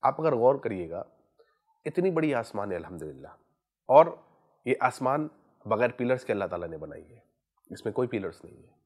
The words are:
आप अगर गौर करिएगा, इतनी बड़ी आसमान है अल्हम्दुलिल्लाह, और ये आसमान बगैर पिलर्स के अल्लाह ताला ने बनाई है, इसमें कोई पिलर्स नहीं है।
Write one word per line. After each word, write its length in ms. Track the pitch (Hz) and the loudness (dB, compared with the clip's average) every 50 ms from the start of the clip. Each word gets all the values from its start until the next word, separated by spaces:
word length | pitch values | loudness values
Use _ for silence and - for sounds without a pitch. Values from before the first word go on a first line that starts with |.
| - | 0
आप 160 | 135 143 - | 0 -2 2
अगर 160 | 160 160 139 | 0 0 2
गौर 220 | 117 113 127 139 135 | 4 4 4 4 4
करिएगा, 480 | - 117 107 92 87 80 82 92 - - _ _ _ _ _ _ _ _ _ _ _ _ _ _ _ | -2 -6 -6 -6 -6 -8 -8 -10 -10 -12 _ _ _ _ _ _ _ _ _ _ _ _ _ _ _
इतनी 260 | 151 151 - 180 190 | -4 -2 0 0 2
बड़ी 200 | 175 160 160 156 139 | 2 2 0 2 0
आसमान 380 | 120 113 - - 101 101 101 | 0 -2 -4 -6 -6 -6 -4
है 60 | 92 87 | -4 -6
अल्हम्दुलिल्लाह, 560 | 80 80 92 82 76 78 69 65 65 - - _ _ _ _ _ _ _ _ _ _ - | -8 -10 -12 -12 -10 -12 -12 -14 -18 -20 -20 _ _ _ _ _ _ _ _ _ _ 6
और 260 | 127 143 165 170 - - - _ _ _ _ _ _ _ _ | 8 8 8 8 4 -10 -18 _ _ _ _ _ _ _ _
ये 80 | 120 123 - | -2 0 2
आसमान 480 | - 127 - - 131 127 135 151 156 151 - _ _ _ _ _ _ | 2 0 0 0 0 0 0 0 -2 -6 -10 _ _ _ _ _ _
बगैर 260 | 107 110 107 123 120 - - | -2 0 2 2 0 0 -2
पिलर्स 260 | 123 120 127 127 - | 0 0 0 -2 0
के 100 | - 139 | -4 -2
अल्लाह 140 | 101 98 87 | -2 -2 -4
ताला 200 | 90 87 87 85 | -4 -6 -6 -8
ने 100 | 82 78 | -10 -10
बनाई 280 | 78 76 - 78 78 - | -12 -14 -14 -16 -18 -20
है, 140 | - 113 _ _ _ _ _ _ _ _ _ _ | -20 -20 _ _ _ _ _ _ _ _ _ _
इसमें 240 | - - - 113 104 | -18 -8 -8 -6 -2
कोई 140 | - 123 120 | -2 -4 -2
पिलर्स 340 | 120 107 98 104 - - - | -2 -6 -6 -6 -10 -12 -20
नहीं 100 | 82 - | -20 -20
है। 200 | - - _ _ _ _ | -20 -20 _ _ _ _